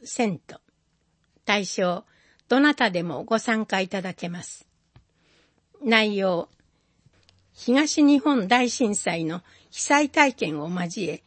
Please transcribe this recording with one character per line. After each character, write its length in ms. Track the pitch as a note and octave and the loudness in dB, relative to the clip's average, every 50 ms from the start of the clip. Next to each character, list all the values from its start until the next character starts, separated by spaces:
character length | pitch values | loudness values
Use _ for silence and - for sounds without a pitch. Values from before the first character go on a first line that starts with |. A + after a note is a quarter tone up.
| - | -16
セ 200 | - - - A#3 | -8 -4 -2 -2
ン 140 | G#3 E3 - | -2 -2 -6
ト。 220 | - - - - _ _ _ _ _ _ _ _ _ _ _ _ _ _ _ _ _ | -10 -16 -20 -20 _ _ _ _ _ _ _ _ _ _ _ _ _ _ _ _ _
対 220 | - G3+ G#3 F#3+ | -2 -2 -2 -2
象、 400 | - - - F#3+ F3+ F3 F#3 - _ _ _ _ _ _ _ _ | -4 -4 -2 0 0 -2 -4 -8 _ _ _ _ _ _ _ _
ど 120 | - B3 C4+ | 0 2 4
な 160 | C#4+ D4 C#4+ | 4 4 4
た 160 | - B3+ G3+ | 2 0 0
で 120 | F3+ E3+ E3+ | 0 -2 -4
も 200 | E3+ C#3 C3+ - | -4 -6 -8 -4
ご 160 | - A3+ A3 | -2 -2 -2
参 260 | - A#3+ A3 A3 G#3+ | 0 0 -2 -2 -2
加 160 | - G3+ F#3+ | -2 -2 -2
い 80 | F#3+ F#3 | -2 -4
た 120 | - F#3+ | -6 -6
だ 120 | F3+ F#3 D#3+ | -6 -8 -10
け 160 | - - F3+ | -10 -10 -10
ま 140 | F3 F3 - | -10 -10 -14
す。 240 | - - - _ _ _ _ _ _ _ _ _ _ _ _ _ _ _ _ _ _ _ _ _ _ _ _ D4+ | -16 -18 -20 _ _ _ _ _ _ _ _ _ _ _ _ _ _ _ _ _ _ _ _ _ _ _ _ 0
内 320 | A3+ A3+ A3 A3 G#3+ G3+ | 2 2 2 2 2 0
容、 340 | G3 F#3+ F#3 F3+ E3+ - - _ _ _ _ _ _ _ _ _ _ _ _ _ _ _ _ _ _ _ _ _ | -2 0 0 -2 -2 -4 -8 _ _ _ _ _ _ _ _ _ _ _ _ _ _ _ _ _ _ _ _ _
東 500 | - - A#3 B3 C#4 D#4 D4 - D#4+ D4 | -6 -2 2 2 2 2 2 2 4 6
日 200 | C#4+ D4 C4+ - | 6 6 4 4
本 240 | D4+ C#4 A#3+ F#3+ | 2 2 2 2
大 220 | F#3+ A#3+ B3+ G3+ F#3+ | 2 2 2 2 0
震 260 | - - B3+ G#3 G#3 | 0 0 -2 0 -2
災 300 | - - F3+ E3+ E3+ D#3+ | -2 -4 -4 -4 -4 -4
の 160 | D#3 E3+ F3 - _ - _ _ _ | -4 -6 -8 -12 _ -20 _ _ _
被 120 | - - | -12 -8
災 280 | - - C#4+ D4 D4+ C#4 | -2 2 2 2 2 2
体 240 | - D#4+ D4 C4+ C4+ | 2 2 2 2 2
験 280 | - - D#3 D#3 D3 | -2 -6 -6 -6 -6
を 80 | D3+ E3+ | -6 -6
交 380 | F3+ F3+ F3+ E3 F3 A3 F3+ | -6 -6 -6 -6 -6 -6 -6
え、 160 | D#3+ C#3 - _ | -6 -8 -10 _